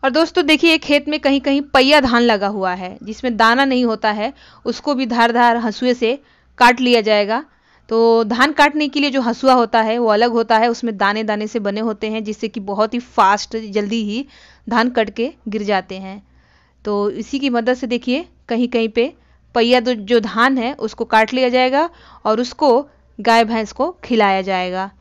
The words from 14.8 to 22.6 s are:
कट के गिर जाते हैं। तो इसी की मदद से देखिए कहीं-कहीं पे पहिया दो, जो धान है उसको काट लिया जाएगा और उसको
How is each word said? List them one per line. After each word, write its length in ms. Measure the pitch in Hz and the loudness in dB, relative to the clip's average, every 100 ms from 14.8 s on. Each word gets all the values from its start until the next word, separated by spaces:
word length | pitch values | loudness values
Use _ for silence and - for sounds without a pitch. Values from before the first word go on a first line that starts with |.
| 247 | 0
कट 200 | 247 214 | 0 -4
के 200 | 214 240 - - | -4 -8 -8 -8
गिर 140 | 208 | -6
जाते 360 | 208 196 185 190 | -2 -4 -4 -12
हैं। 240 | 190 202 _ _ _ _ _ _ | -12 -16 _ _ _ _ _ _
तो 260 | - 208 208 | -6 -2 -2
इसी 280 | 196 - 277 | -4 -8 -4
की 120 | 277 | -2
मदद 240 | 240 226 | -2 -2
से 120 | 254 247 | -2 -2
देखिए 380 | 240 247 254 349 _ - | -4 -2 -4 -4 _ -6
कहीं-कहीं 400 | 233 247 240 226 | -2 0 0 -2
पे 240 | 220 254 - _ _ _ | -2 -4 -4 _ _ _
पहिया 260 | 240 233 247 | 0 2 2
दो, 140 | 240 | 2
जो 260 | 247 196 233 | -4 0 0
धान 380 | 208 190 247 262 | 0 0 0 2
है 140 | 233 | -2
उसको 300 | 294 220 - 233 | -6 -8 -8 0
काट 280 | 220 220 | 0 2
लिया 140 | 254 254 | 0 0
जाएगा 400 | 247 254 277 339 - - - | 2 2 2 -2 -6 -20 -8
और 160 | - 220 | -2 -2
उसको 480 | 247 - | -2 0